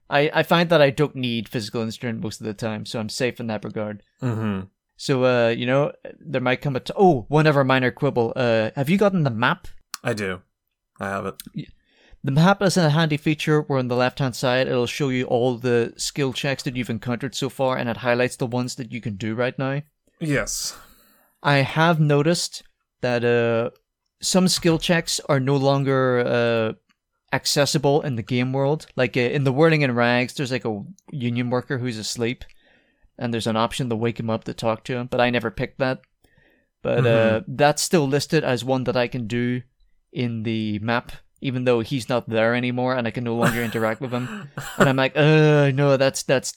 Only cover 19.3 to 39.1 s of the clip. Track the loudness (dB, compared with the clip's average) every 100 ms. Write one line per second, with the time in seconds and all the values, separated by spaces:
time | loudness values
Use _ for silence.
19.3 | -2 -2 -2 -4 -4 -8 _ _ _ -2
20.3 | -2 -2 -6 -8 -12 -20 _ _ _ _
21.3 | _ 0 2 2 2 2 4 4 4 2
22.3 | 0 -2 -10 -18 _ _ _ -2 0 2
23.3 | 2 2 0 -2 -6 _ _ _ _ 0
24.3 | 2 2 2 2 2 2 -2 0 -6 0
25.3 | 0 2 2 2 2 2 2 2 2 2
26.3 | 2 2 2 0 -4 _ _ _ _ _
27.3 | -4 -2 0 2 2 2 2 0 -6 -2
28.3 | -2 0 0 -2 -2 -6 -2 0 2 0
29.3 | 2 0 4 4 4 2 2 2 2 0
30.3 | -4 -4 -2 -4 -6 -8 -18 _ -6 -4
31.3 | -2 -2 -2 -2 -4 -4 -6 -8 -4 -4
32.3 | -4 -12 -20 _ _ _ _ _ -8 -4
33.3 | -2 0 2 0 0 -4 -2 -2 -4 -4
34.3 | -4 -6 -4 -2 -4 -4 -6 -4 0 2
35.3 | 2 -2 -4 -8 -4 -4 -4 _ _ _
36.3 | _ _ _ _ _ -2 2 4 4 4
37.3 | 0 -4 2 2 2 0 2 2 0 0
38.3 | 0 0 -2 0 -2 0 0 -2